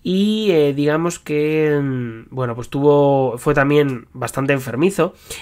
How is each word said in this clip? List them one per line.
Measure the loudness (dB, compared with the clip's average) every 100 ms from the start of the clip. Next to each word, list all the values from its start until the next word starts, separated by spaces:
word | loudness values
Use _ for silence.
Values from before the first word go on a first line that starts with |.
y, | -4 0 0 0 2
eh, | 4 2
digamos | 2 0 0 -2 -6
que, | -6 -2 0 0 0 0
mm, | -2 -4 -6 -10 -12
bueno, | -6 -6 -6
pues | -6
tuvo, | 0 4 4 4 2 0 -2
fue | 0
también | 2 2 2 2 -2 -10
bastante | -10 -8 -4 -2
enfermizo | -2 -2 0 0 0 -2 -4 -16 -14